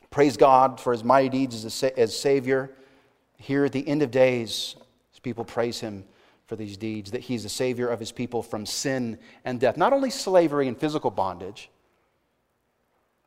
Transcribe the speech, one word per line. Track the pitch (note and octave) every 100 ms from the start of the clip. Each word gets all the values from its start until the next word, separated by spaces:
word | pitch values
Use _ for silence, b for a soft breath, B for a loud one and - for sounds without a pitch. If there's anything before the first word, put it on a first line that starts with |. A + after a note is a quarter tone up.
| _
praise | - C#3+ A2+
God | C#3+ C3 C3 B2+
for | B2+
his | A#2+
mighty | A#2+ C3+ C3+
deeds | C3 C3
as | A2+
a | A2
sa-, | - C3 C3
as | A2+ -
Savior. | C#3+ C#3 B2 C3+ C3+ b b b b b _ _
Here | - C#3
at | C#3+
the | C3+ D#3
end | D3
of | C#3
days, | C3 B2+ B2 A2 - - - - _ _
his | _
people | B2 A2+
praise | A2+ B2 A#2+ A2+
him | A2+ G2+ F#2 b b b -
for |
these | A2+ G#2+ G2
deeds, | A2 G#2+ G2+
that | B2
he's | - A#2+
the | G2+
Savior | - B2+ B2 B2
of | A2
his | A2
people | - A#2+ A#2
from | - G#2+
sin | G#2 - C#3+ C3 A#2 G#2 B B
and | - B2
death. | B2 D3+
Not | G3+
only | C#4 C4+
slavery | - G3+ F#3 D#3+ C#3+ C3
and | A2+
physical | D#3 D3+ B2+
bondage, | G2+ F#2+ F2 F#2+ A2 - _ _ _ _ _ _ _ _ _ _ _ _ _ _ _